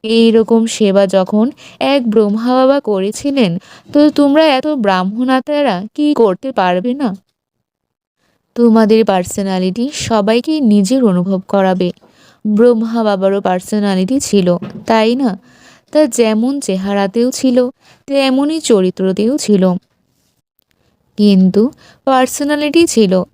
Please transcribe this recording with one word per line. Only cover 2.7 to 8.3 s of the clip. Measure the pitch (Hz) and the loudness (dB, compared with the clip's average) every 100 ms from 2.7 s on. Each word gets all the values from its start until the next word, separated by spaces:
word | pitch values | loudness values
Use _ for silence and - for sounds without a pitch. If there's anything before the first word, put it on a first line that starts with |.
| 277 | 0
করেছিলেন, | 240 202 190 214 285 277 208 170 _ - _ | -2 -4 -4 -6 -6 -2 -2 -2 _ -20 _
তো | 294 302 | 2 2
তোমরা | 294 285 294 320 | 4 2 4 2
এত | 262 302 | 2 -2
ব্রাহ্মণ | 302 202 185 185 214 254 | -2 0 0 -2 -4 -2
আত্মারা | 262 269 294 285 180 214 | -2 -2 -2 -2 -2 -6
কি | - 294 | -4 -2
করতে | 285 226 185 269 | 2 2 0 -6
পারবে | 247 185 180 226 | -2 0 -2 -2
না? | 262 262 190 _ _ _ _ _ _ _ _ _ _ _ | -4 -4 -6 _ _ _ _ _ _ _ _ _ _ _